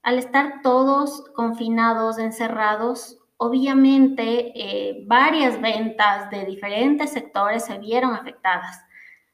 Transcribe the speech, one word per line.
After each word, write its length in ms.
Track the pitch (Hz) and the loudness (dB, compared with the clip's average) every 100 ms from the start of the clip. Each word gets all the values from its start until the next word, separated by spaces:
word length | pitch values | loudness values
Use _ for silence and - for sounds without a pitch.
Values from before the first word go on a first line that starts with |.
Al 160 | 240 254 | 0 -2
estar 440 | 247 269 294 - | 0 0 0 -2
todos 680 | 262 254 269 277 285 285 - | 2 4 4 2 0 -6 -14
confinados, 840 | - 233 226 226 226 226 226 226 220 | -6 -4 -4 -2 2 2 2 -2 -2
encerrados, 1000 | 226 226 226 220 214 214 233 262 - - _ _ | -6 -4 -6 -2 -2 0 -4 -6 -10 -20 _ _
obviamente, 1160 | 233 262 277 269 269 269 269 269 226 240 240 220 | -2 0 2 4 6 6 4 4 -2 -2 -4 -10
eh, 480 | 202 202 202 196 202 | -8 -6 -6 -8 2
varias 540 | 233 294 320 262 220 | 4 4 4 0 0
ventas 680 | 220 220 220 - 208 202 - | -2 -2 -4 0 2 2 -4
de 160 | 202 196 | -10 -10
diferentes 680 | 190 202 208 262 294 294 | -8 -6 0 2 2 -2
sectores 540 | 269 - 196 202 226 220 | -6 -6 -2 0 -2 -4
se 120 | 196 | -10
vieron 360 | 214 240 254 | -2 0 0
afectadas. 720 | 226 - - 190 180 185 - _ - - _ _ | -2 -10 -6 -2 -2 -6 -16 _ -20 -20 _ _